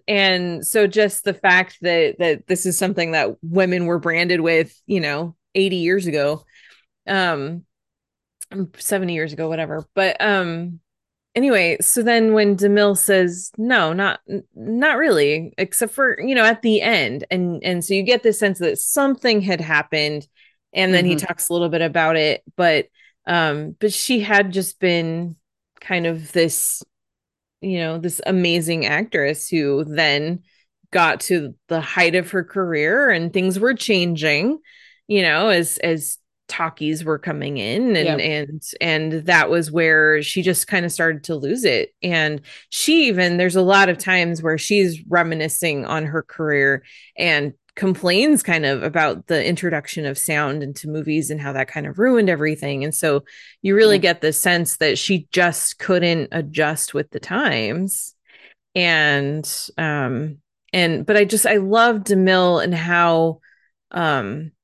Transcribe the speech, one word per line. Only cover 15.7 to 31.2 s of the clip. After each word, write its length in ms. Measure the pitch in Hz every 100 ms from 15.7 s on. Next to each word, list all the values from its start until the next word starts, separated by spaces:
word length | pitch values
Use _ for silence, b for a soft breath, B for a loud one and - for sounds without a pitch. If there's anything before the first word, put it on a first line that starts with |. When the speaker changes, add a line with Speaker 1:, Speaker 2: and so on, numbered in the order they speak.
| - 226
Speaker 1:
for, 280 | - 262 -
you 140 | 247 254
know, 100 | 220
at 160 | 226
the 220 | 233 214
end." 420 | 226 196 120 139 -
And, 320 | 185 180 165
and 200 | - 175
so 120 | 170 196
you 80 |
get 180 | 190 240
this 160 | 226 208
sense 220 | 202 180
that 180 | 170 -
something 640 | - 285 277 262 240 208
had 200 | 190 170
happened. 640 | 160 151 151 156 151 151 - b b b _
And 200 | 185 185
then 120 | 180 180
he 100 | 156
Speaker 2:
Mm-hmm. 100 | 170
Speaker 1:
talks 240 | 175 -
a 40 |
little 160 | 170 170
bit 120 | 165
about 360 | 165 165 160 160
it, 260 | 156 - - -
but, 300 | 175 151 - b b b -
um, 500 | 175 160 147 151 -
but 120 | 214
she 280 | - - 247
had 340 | 202 202 196
just 260 | 190 180 -
been 580 | 185 170 165 165 175 165 _ _ _ _
kind 240 | - 180 165
of 260 | 165 156
this 500 | 175 165 - - - - _ _ _ _ _ _ _
you 160 | 190 175
know, 180 | 160 165
this 240 | 170 - -
amazing 600 | 185 175 170 165 165 120
actress 640 | 151 226 160 143 147 -
who 380 | 165 143 139 151
then 580 | 151 156 143 156 175 - _ _ _ _
got 300 | 180 165 113